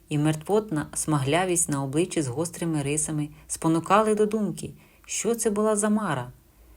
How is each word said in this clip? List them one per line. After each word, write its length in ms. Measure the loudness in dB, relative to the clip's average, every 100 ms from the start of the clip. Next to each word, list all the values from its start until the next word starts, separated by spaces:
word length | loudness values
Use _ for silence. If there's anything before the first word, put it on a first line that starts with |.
| -4
і 100 | 0
мертвотна 680 | 2 0 0 0 0 -4 -4
смаглявість 760 | -6 -2 0 2 2 2 0 0
на 160 | -2
обличчі 380 | -2 0 0 0
з 40 | -2
гострими 560 | -2 -4 -4 -2 0
рисами 460 | 0 -2 -2 -2 -4 -8 -12
спонукали 680 | -2 2 2 4 4 4
до 120 | 4 2
думки, 440 | 2 -2 -4 -10 -14 -20 -20 -10
що 280 | -4 -2
це 160 | 0 0
була 260 | 2 2 2
за 120 | 2
мара. 440 | 2 0 -2 -4 -14 _ _ -20